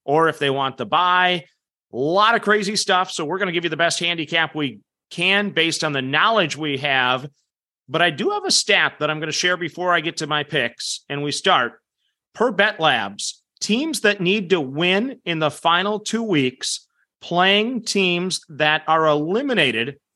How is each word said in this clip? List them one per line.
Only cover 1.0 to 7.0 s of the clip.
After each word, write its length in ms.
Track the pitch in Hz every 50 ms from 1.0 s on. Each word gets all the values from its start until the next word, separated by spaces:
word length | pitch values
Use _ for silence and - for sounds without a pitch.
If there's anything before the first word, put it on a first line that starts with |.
| 180 180 180 180 180 180 180 170 147 _ _ _ _ _ _ _ _ _
A 60 | -
lot 380 | 113 135 151 175 196 208 220 233
of 80 | 214
crazy 340 | - 196 214 214 202 190 220
stuff. 340 | - - - 190 180 185 180
So 120 | - - 175
we're 140 | 170 175 190
gonna 140 | 202 185
give 120 | 165 175 170
you 60 | 170
the 60 | 156
best 240 | 151 170 170 - -
handicap 520 | 175 170 170 165 156 - 170 165 160 156
we 280 | - 156 151 131 110 - _ _ _ _ _ -
can 400 | - 170 175 185 196 202 208 196
based 340 | 143 160 160 165 156 - 165
on 80 | 156
the 100 | 143 135
knowledge 540 | 131 131 139 151 180 214 226 214 175 151 127
we 220 | 139 156 151 139 127
have. 460 | 135 143 135 131